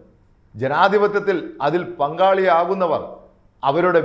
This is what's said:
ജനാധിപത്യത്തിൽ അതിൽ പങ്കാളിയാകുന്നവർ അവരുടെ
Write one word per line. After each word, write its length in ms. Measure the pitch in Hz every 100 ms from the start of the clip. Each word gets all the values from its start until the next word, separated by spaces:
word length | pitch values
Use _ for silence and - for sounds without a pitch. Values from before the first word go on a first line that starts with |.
| - _ _ _ _
ജനാധിപത്യത്തിൽ 840 | 107 131 151 190 208 202 202 190 175 - 113 143
അതിൽ 180 | 175 165 -
പങ്കാളിയാകുന്നവർ 1000 | 143 165 190 196 190 165 180 196 175 139 - - - _ _ _
അവരുടെ 400 | 131 151 180 170